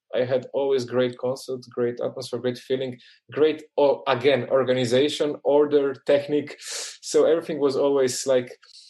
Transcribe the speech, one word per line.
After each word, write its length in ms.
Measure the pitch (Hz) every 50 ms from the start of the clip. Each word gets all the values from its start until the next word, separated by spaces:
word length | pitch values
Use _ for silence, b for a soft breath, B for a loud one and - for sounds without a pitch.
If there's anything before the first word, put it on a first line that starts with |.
| _ _ -
I 80 | 95 139
had 240 | 123 135 123 120 - -
always 320 | 135 139 139 135 131 120
great 320 | 110 120 127 127 123 123
concerts, 500 | - - 123 135 131 - - 131 123 120
great 320 | 123 123 127 120 120 123 120
atmosphere, 400 | 123 127 127 135 127 - 127 117
great 180 | 127 127 120 -
feeling, 380 | - - 131 131 135 127 123 b b b b b _ -
great, 340 | 120 135 151 156 151 156 - - _
o-, 260 | - 143 139 - - -
again, 400 | 139 131 123 120 143 135 123 120 -
organization, 840 | - 135 127 123 127 131 127 110 123 127 147 147 151 - 156 147 - - -
order, 520 | - 143 147 151 143 143 147 139 139 135 - _
technique. 500 | - 143 143 - - 147 147 143 147 - B B B B B B B B B
So 240 | - - - 151 139
everything 340 | 139 160 170 165 - 160 139
was 160 | 143 139 123
always 500 | 135 143 139 139 139 131 127 127 - -
like, 260 | 139 131 127 123 123 - - B B B B B B